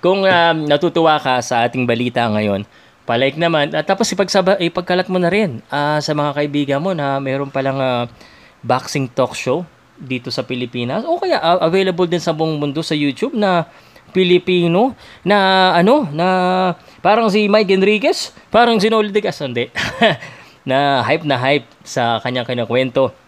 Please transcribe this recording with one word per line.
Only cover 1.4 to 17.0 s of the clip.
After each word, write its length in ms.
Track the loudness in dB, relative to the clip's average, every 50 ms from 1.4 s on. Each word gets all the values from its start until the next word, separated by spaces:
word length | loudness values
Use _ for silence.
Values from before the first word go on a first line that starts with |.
| -2 -2 -2 0 0
ating 240 | 0 0 -2 -2 -2
balita 400 | 0 -2 -2 -2 -2 -2 0 0
ngayon, 400 | 0 0 0 0 -2 -2 -4 -8 _ -20 _ _ _ _ _ -4
palike 320 | -2 0 0 0 0 0
naman. 320 | -2 0 0 0 -2 -2
At 160 | -2 -6 -2 -2
tapos 180 | -2 -2 -2 -4
ipagsaba-, 480 | -2 -2 -2 0 0 0 2 2 0 0
ipagkalat 480 | 0 -4 -4 -4 -4 -2 -2 -2 -2 -2
mo 80 | -2
na 160 | 0 0 0
rin, 320 | 2 0 0 -2 -4 -8 -10 _
ah, 260 | -4 -2 -2 0 -2 -2 -2
sa 80 | -2
mga 240 | -2 -2 -2 -2 -2
kaibigan 480 | -2 -4 -2 -2 -2 -2 0 -2 -2 -2
mo 80 | -2
na 240 | -2 -2 -2 -2 -2 -2 -4
meron 260 | -4 -4 -4 -4 -4
palang, 300 | -4 -4 -2 -2 -2 -2
ah, 240 | -2 -2 0 -2 -4 -6 -10 -20 -20 -20 -20 -20 -20 -20 _ _
boxing 480 | -2 -2 -2 -2 -2 -4 -4 -4 -4 -4
talk 240 | 0 -2 -2 -2
show 320 | -2 -6 -4 -2 -2 -4 -4 -8 _ _ _ _ _
dito 320 | -20 -10 -8 -8 -8 -6 -8
sa 160 | -8 -8 -6
Pilipinas. 640 | -6 -6 -6 -6 -6 -6 -6 -6 -4 -4 -6 -4 -4
O 160 | -4 -2 -2
kaya, 160 | -2 -2 0
ah, 240 | 2 0 0 2 2
available 400 | 0 2 2 0 0 0 0 -2
din 160 | -2 -2 -4
sa 160 | -2 -4 -2
buong 240 | -2 -2 -2 -2 -2
mundo 240 | -4 -4 -4 -6 -4
sa 100 | -4 -2
YouTube 400 | -2 -2 -2 -2 -2 -4 -4 -2
na 300 | 0 0 2 2 0 -2 -4 -10 -20 -20 -20 _ -20 _ -6 -2
Pilipino 840 | 0 2 4 4 2 2 2 0 2 2 2 2 2 2 0 -2 -8 -18 -20 -20 -8 _
na, 460 | 0 2 4 4 4 4 4 4 4 4
ano, 320 | 4 4 4 4 4 2 -2 -2
na 140 | -2 0 0 2 2 0 0 0 0 0 0 -2 -4 -10 -20 -20 -2